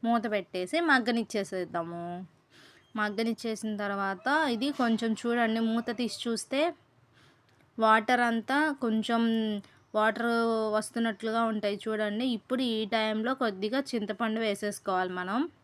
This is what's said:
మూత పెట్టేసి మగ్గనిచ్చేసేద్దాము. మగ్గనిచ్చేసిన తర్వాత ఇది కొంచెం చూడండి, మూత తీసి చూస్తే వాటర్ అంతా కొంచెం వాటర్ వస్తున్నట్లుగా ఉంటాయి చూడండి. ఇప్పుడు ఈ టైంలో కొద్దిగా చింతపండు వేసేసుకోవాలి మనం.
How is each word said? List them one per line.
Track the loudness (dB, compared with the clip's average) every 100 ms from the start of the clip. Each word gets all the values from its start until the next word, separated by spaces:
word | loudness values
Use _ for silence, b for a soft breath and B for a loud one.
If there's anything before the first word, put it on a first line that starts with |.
| 2
మూత | 0 0
పెట్టేసి | -4 -4 -6 -2 0 4
మగ్గనిచ్చేసేద్దాము. | 4 4 0 0 -4 -4 -4 -4 -4 -6 -8 -8 -10 -12 _ _ B B B B -4
మగ్గనిచ్చేసిన | -2 0 -2 -2 -4 -6 -6 -4
తర్వాత | -4 -2 -2 -2 0 2 2
ఇది | 0 -2 0
కొంచెం | 0 2 0 -2
చూడండి, | 0 2 2 2 0
మూత | 0 -2 -4
తీసి | -4 -4
చూస్తే | -4 -4 -2 0 0 -2 _ _ _ b b b b b _ 2
వాటర్ | 6 6 6 4 4
అంతా | 0 0 2 2 0
కొంచెం | 0 0 2 2 4 2 0 -4 -8 B _ 2
వాటర్ | 2 2 0 2 2 2 2
వస్తున్నట్లుగా | 0 -2 -2 -2 -2 -2 0 0
ఉంటాయి | 0 -2 -2
చూడండి. | -4 -2 -2 -2 -2 -2
ఇప్పుడు | -2 -2 0
ఈ | 0 0 0
టైంలో | 0 0 -2 0
కొద్దిగా | -2 -2 -2 -2 -2
చింతపండు | -4 -4 -2 -2 0 -2
వేసేసుకోవాలి | -2 -4 -6 -2 -2 0 -4
మనం. | -4 -2 -2 -4